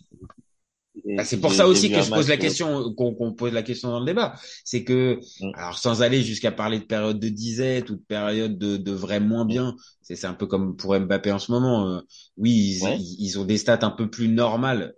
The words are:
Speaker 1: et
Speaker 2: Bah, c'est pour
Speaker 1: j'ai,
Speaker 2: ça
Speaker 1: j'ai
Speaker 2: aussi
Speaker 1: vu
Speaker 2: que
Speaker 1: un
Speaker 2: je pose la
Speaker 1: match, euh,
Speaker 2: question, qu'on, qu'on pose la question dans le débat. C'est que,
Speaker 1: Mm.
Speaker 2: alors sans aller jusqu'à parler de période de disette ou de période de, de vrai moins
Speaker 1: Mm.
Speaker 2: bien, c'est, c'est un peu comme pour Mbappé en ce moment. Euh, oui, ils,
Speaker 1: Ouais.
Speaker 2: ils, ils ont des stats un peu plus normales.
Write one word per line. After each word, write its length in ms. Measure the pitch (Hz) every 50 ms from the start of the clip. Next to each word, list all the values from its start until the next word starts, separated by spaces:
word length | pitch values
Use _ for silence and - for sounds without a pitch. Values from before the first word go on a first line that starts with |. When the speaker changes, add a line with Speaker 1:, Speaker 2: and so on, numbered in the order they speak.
| - _ - - - - - - - _ _ _ _ _ _ _ _ _ - - -
Speaker 1:
et 100 | 104 101
Speaker 2:
Bah, 80 | 98 104
c'est 160 | - - 104
pour 120 | 92 165
Speaker 1:
j'ai, 60 | 190 196
Speaker 2:
ça 60 | 190
Speaker 1:
j'ai 60 | 185
Speaker 2:
aussi 180 | 185 196 202 202
Speaker 1:
vu 80 | 202
Speaker 2:
que 40 | -
Speaker 1:
un 40 | 147
Speaker 2:
je 80 | -
pose 160 | - - - 135
la 80 | 151
Speaker 1:
match, 40 | 139
euh, 80 | 131 -
Speaker 2:
question, 460 | - - 175 156 147 139 120 117 107
qu'on, 220 | - 127 120 110
qu'on 180 | 107 117 117 104
pose 200 | - 117 120 113
la 100 | 113 107
question 260 | - 120 - - 123
dans 100 | 117 120
le 60 | 123
débat. 300 | 143 180 226 226 160 - - - - - - -
C'est 200 | - - 123 123
que, 360 | 127 127 127 127 127 120 - - - - -
Speaker 1:
Mm. 120 | 95 95 -
Speaker 2:
alors 220 | - 85 87 87 -
sans 240 | - 123 117 110 120
aller 180 | 117 127 135
jusqu'à 300 | 120 110 110 101 - 113
parler 280 | 104 - 107 107 113 107
de 60 | 104
période 340 | - 113 107 107 107 107 104
de 100 | 104 113
disette 600 | 104 104 110 117 113 117 131 131 131 127 120 113
ou 60 | 107
de 60 | 95
période 560 | - - 107 104 104 104 107 110 110 110 107 90
de, 200 | 101 101 101 98
de 140 | 95 95
vrai 280 | 98 92 92 90 101 104
moins 260 | 104 107 110 117 117
Speaker 1:
Mm. 20 | 110
Speaker 2:
bien, 280 | 110 127 127 127 117 - - - _ _
c'est, 140 | _ - 87
c'est 120 | - - 92
un 80 | 90
peu 100 | - 107
comme 300 | 92 98 95 98 95 90
pour 240 | 95 - 95 98 98
Mbappé 320 | 95 90 98 98 - 104
en 80 | 98 101
ce 120 | 101 -
moment. 360 | 120 123 127 131 123 110 101 92
Euh, 140 | 90 87 - _ - - - _ _ -
oui, 140 | 104 117
ils, 320 | 120 113 101 98 95 92 92
Speaker 1:
Ouais. 140 | 98 131 -
Speaker 2:
ils, 260 | - 87 90 92 104
ils 140 | 95 90 101
ont 60 | 98
des 120 | 92 107 104
stats 220 | - - 117 110
un 100 | 113 107
peu 180 | - - 117 107
plus 180 | - - 117 113
normales. 640 | 113 113 120 117 107 117 127 131 127 110 87 - -